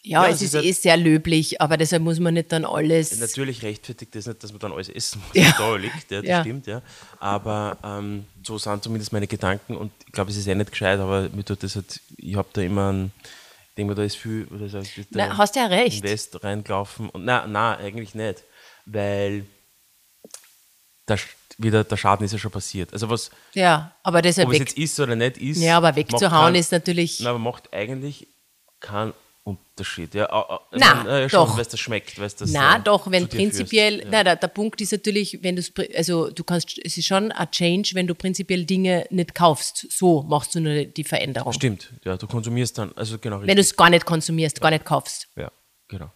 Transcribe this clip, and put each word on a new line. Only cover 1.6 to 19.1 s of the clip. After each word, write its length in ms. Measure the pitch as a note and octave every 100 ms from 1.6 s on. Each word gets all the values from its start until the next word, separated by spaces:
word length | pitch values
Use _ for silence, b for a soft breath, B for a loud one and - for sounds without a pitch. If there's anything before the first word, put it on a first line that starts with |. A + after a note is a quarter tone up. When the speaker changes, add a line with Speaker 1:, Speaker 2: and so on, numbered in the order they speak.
Speaker 1:
aber 160 | D3+ D#3
deshalb 260 | D#3+ E3+
muss 160 | E3 E3
man 160 | E3+
nicht 160 | E3+ E3
dann 120 | D#3+
alles 460 | D#3+ D#3 D#3 E3 D#3
Speaker 2:
Ja, 80 | G#2+
natürlich 460 | A#2 C3 C3+ A#2
rechtfertigt 500 | A2 G#2 - A#2 A2+
das 140 | A2 A2
nicht, 160 | A2
dass 80 | G#2
man 80 | G2+
dann 120 | G#2+
alles 160 | D#2 F#2
essen 300 | - - G#2+ F#2
muss, 80 |
Speaker 1:
Ja. 140 | F#3+ D#3+
Speaker 2:
was 80 | -
da 180 | G#2+ G#2
liegt, 340 | G#2 D#3 -
ja, 100 | G2
das 80 | -
Speaker 1:
Ja. 120 | F3
Speaker 2:
stimmt, 260 | D#3 C3+ G#2+
ja. 160 | G#2 B B B -
Aber, 560 | G2+ G2+ G#2 G#2 G#2 -
ähm, 420 | G#2 G2+ G2+ G#2 G#2 -
so 160 | F#2+ G#2+
sind 240 | G#2+ G2+
zumindest 300 | A2 A2+ G#2
meine 120 | G#2+
Gedanken 500 | G2+ G#2+ F#2 G2+ -
und 160 | A2 G#2 _
ich 60 | -
glaub, 180 | - F#2+
es 80 | G#2
ist 80 |
eh 80 | G2+
nicht 160 | G2 G#2
gescheit, 300 | - G2 G2
aber 300 | F#2+ G2 F#2
mir 140 | G#2
tut 200 | G2 G2
das 120 | G2
halt, 260 | G2+ F2+ - _ -
ich 180 | -
hab 180 | G2+ -
da 80 | G#2
immer 300 | F2+ G2+ G2
ein, 180 | G2 F#2+ - B B B B B
ich 60 | -
denk 120 | G2+
mir, 60 |
da 80 | G2+
ist 140 | G#2 -
viel, 280 | A2+ A2 G2
oder 180 | G2+ G#2
sag 140 | G2+
ich, 100 | G2 - G#2
da 180 | - G3+
Speaker 1:
Na, 80 | G3+
hast 160 | G#3
ja 100 | C4+
recht. 320 | A3+ F3+ B3 G2+
Speaker 2:
Invest 380 | C#3 - - -
reingelaufen 680 | G#2 G#2+ G2+ G2 G2+ - A2
und, 160 | F#2
na, 220 | G2+ B2 G#2
na, 280 | G#2 A2+ G2+
eigentlich 360 | G2+ A2 G#2+
nicht, 300 | A2 A2 F#2 _ b b b
weil 580 | - G#2+ G2+